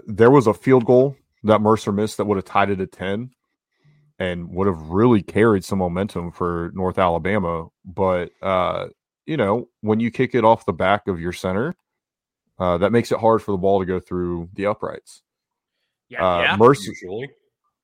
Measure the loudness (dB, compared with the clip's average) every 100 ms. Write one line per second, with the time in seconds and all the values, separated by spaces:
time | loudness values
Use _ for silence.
0 | -6 4 6 6 4 0 4 4 6 4
1 | 4 -2 _ _ 2 2 4 2 0 -4
2 | -4 -4 -2 -2 -2 0 0 -2 -6 -8
3 | -8 -6 -8 _ _ _ _ _ _ _
4 | _ -8 -6 -6 -8 -4 -2 -2 -4 2
5 | 4 4 2 0 2 2 -2 -4 -2 -2
6 | -6 -6 -10 -6 -6 -4 -6 -6 -6 0
7 | 0 0 -2 -2 -2 -6 -10 _ -16 -4
8 | -2 -2 -4 _ -4 -2 0 -4 -8 _
9 | _ _ -8 -2 0 0 -4 _ -2 0
10 | 0 -2 -2 2 4 2 0 -2 0 0
11 | -2 -6 -6 -6 -6 -4 -6 -8 _ _
12 | _ _ _ _ _ -4 -2 2 2 2
13 | 0 0 2 2 0 -2 0 0 0 -6
14 | -6 -6 -6 -6 -10 -6 -6 -4 -8 -12
15 | _ -20 _ _ _ _ _ _ _ _
16 | _ -4 -2 0 0 4 4 4 -2 -14
17 | -12 -12 -12 _ _ _ _ _